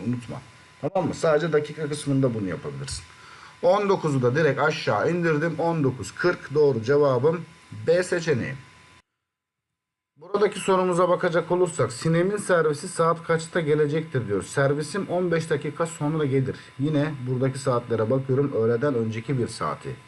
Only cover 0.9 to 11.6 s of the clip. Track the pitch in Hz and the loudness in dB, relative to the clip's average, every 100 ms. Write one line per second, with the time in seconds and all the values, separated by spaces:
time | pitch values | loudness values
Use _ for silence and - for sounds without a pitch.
0.9 | 190 165 - 165 151 165 147 147 151 151 | -2 -2 -2 2 2 2 0 -2 -8 -6
1.9 | 147 139 135 131 110 95 76 76 69 69 | -6 -2 0 2 0 -6 -6 -10 -10 -10
2.9 | - - - - - - - 170 196 202 | -10 -12 -20 -20 -20 -20 0 2 4 4
3.9 | 185 165 135 123 139 151 135 147 147 - | 2 2 2 2 4 2 2 0 0 -2
4.9 | 104 127 175 170 147 165 151 165 165 135 | 0 0 0 0 0 -2 -2 -2 0 0
5.9 | - 98 - 175 - - 139 143 117 110 | -2 -10 -2 -2 -2 -2 2 4 4 2
6.9 | 143 143 127 147 175 165 - - 107 110 | 4 4 4 2 0 -6 -18 -18 -6 2
7.9 | 175 180 175 165 127 78 131 - - - | 2 2 -2 0 -2 -2 -8 -14 -20 -20
8.9 | - _ _ _ _ _ _ _ _ _ | -20 _ _ _ _ _ _ _ _ _
9.9 | _ _ _ 165 202 202 196 - 185 185 | _ _ _ -6 0 0 0 0 2 2
10.9 | 170 180 175 180 170 - 180 | 4 4 4 2 0 0 2